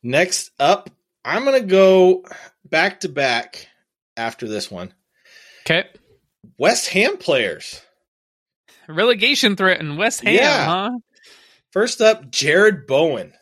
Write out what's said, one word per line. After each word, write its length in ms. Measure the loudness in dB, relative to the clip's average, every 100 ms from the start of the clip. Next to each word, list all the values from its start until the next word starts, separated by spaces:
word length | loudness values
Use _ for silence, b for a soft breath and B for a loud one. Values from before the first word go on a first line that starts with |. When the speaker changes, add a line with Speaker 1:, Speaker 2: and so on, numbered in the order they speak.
Speaker 1:
Next 480 | -2 -2 0 -4 -10 _
up, 300 | 0 0 -2 _ _ _
I'm 200 | -6 -4
gonna 160 | 0 -2
go 640 | 2 4 6 6 6 4 -2 B B _
back-to-back 1000 | -4 -2 -2 -4 -10 -4 -2 -2 -6 -18 -20 _ _ _ _ -10
after 320 | -10 -8 -8
this 220 | -8 -8
one. 220 | -14 -16 _ _ b b b b b -6
Speaker 2:
Okay. 200 | -4 -4 _ _ _ _ _ _ _
Speaker 1:
West 300 | 0 0 -2
Ham 260 | 0 0 -2
players. 640 | -2 -2 -2 -6 -16 -20 _ _ _ _ _ _ _ _ _ b b
Speaker 2:
Relegation 680 | -2 0 2 0 2 0 2
threatened. 420 | 0 0 -2 -4
West 240 | -4 -2
Ham, 120 | 0
Speaker 1:
Yeah. 300 | 2 2 0
Speaker 2:
huh? 340 | 0 -2 -4 -8 _ b b b b b b
Speaker 1:
First 280 | -4 -4 2
up, 300 | 2 2 -4
Jared 560 | -4 0 4 4 2 -2
Bowen. 480 | 0 0 -2 -8 _